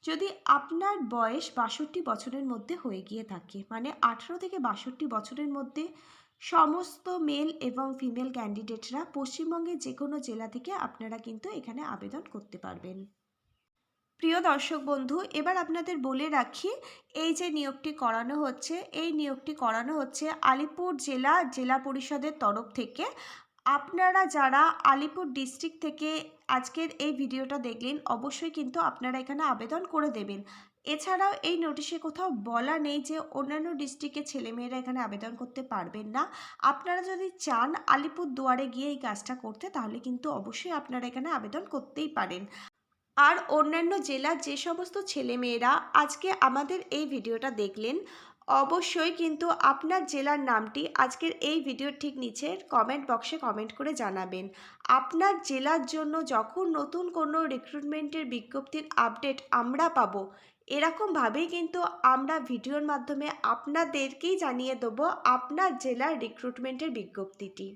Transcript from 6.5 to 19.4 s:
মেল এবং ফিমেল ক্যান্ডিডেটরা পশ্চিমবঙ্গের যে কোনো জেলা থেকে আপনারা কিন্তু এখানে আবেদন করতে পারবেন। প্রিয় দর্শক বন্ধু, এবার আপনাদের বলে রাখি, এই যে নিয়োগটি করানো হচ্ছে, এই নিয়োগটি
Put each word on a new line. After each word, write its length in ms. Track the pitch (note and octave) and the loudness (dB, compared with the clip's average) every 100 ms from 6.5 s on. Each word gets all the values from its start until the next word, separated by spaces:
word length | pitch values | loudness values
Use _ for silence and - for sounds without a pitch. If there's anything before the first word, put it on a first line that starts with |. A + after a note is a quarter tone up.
| E4+ D#4 E4 F4+ - - F4+ D#4 | 6 6 6 -2 -8 -6 0 0
মেল 200 | C#4+ D#4 D#4+ B3+ | 2 0 -2 -4
এবং 180 | B3 C4+ C4+ | -2 -4 -2
ফিমেল 300 | C4 A#3 C4 B3+ | -4 -2 -4 -4
ক্যান্ডিডেটরা 640 | G#3+ G#3 A3 A3 - C4 E4 - | -4 -6 -6 -8 -6 -8 -6 -6
পশ্চিমবঙ্গের 600 | C4+ - D#4+ E4 E4+ F4 C4 | -6 -4 -2 -2 -2 -4 -6
যে 80 | B3+ | -6
কোনো 140 | C#4 D4 B3+ | -4 -4 -6
জেলা 200 | A3 A3+ A#3 | -8 -6 -8
থেকে 160 | B3+ F#4+ - | -6 -4 -4
আপনারা 300 | - A3 A3+ A3+ | -6 -10 -8 -10
কিন্তু 220 | A3 F4+ G#4 | -10 -8 -10
এখানে 220 | A#3+ A#3 D4+ G3 | -8 -8 -6 -8
আবেদন 280 | G3+ C4 - | -8 -10 -12
করতে 240 | G#3+ G#3 - F#3 | -14 -14 -14 -12
পারবেন। 320 | F3+ F3+ F#3+ G3 _ _ _ _ _ _ _ _ _ _ _ | -12 -12 -14 -16 _ _ _ _ _ _ _ _ _ _ _
প্রিয় 180 | E4 E4+ E4+ | 2 4 4
দর্শক 300 | C#4+ - D#4 C4+ | 4 2 -4 0
বন্ধু, 260 | C#4+ B3+ D4+ F#4+ - | -2 0 -2 -2 -2
এবার 160 | D4+ F#4 | 0 0
আপনাদের 320 | E4+ E4 E4+ E4+ C4 | 0 -2 -2 -2 -2
বলে 200 | C4 D4+ D4+ | -2 0 0
রাখি, 340 | A#3+ - F#4+ B4 - - _ D4 | 0 -2 -6 -6 -10 -20 _ -4
এই 80 | D#4+ D#4+ | 0 0
যে 80 | F4 D4+ | 0 -2
নিয়োগটি 340 | C#4 C#4 - - | -2 -4 -8 0
করানো 320 | B3 A3+ A#3 D4 | 0 2 0 0
হচ্ছে, 320 | C#4+ B3 - E4 - - | -2 -2 -6 -6 -6 -4
এই 100 | E4 D4+ | -2 0
নিয়োগটি 340 | D4 C4 | -2 -4